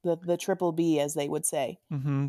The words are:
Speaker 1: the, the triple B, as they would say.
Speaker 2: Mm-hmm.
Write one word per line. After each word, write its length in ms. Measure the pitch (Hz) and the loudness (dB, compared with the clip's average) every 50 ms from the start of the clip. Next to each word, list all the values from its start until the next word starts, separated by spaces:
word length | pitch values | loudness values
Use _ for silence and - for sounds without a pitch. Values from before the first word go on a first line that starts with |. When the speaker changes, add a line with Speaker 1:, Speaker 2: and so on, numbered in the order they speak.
| - | -2
Speaker 1:
the, 120 | 175 165 | 0 0
the 180 | 170 180 170 175 | 0 0 0 -2
triple 340 | 170 - 196 190 185 180 170 | 0 0 0 0 0 0 0
B, 280 | 160 165 170 165 156 143 | 2 2 2 4 4 4
as 140 | 143 147 151 | 2 0 0
they 160 | 151 143 147 | -2 -2 -2
would 160 | 151 151 - | -2 -2 -2
say. 340 | - 165 147 131 - - - _ - | -2 -2 -2 -2 -2 -4 -10 _ -6
Speaker 2:
Mm-hmm. 360 | 156 139 131 147 139 139 139 | -6 -2 0 0 0 0 0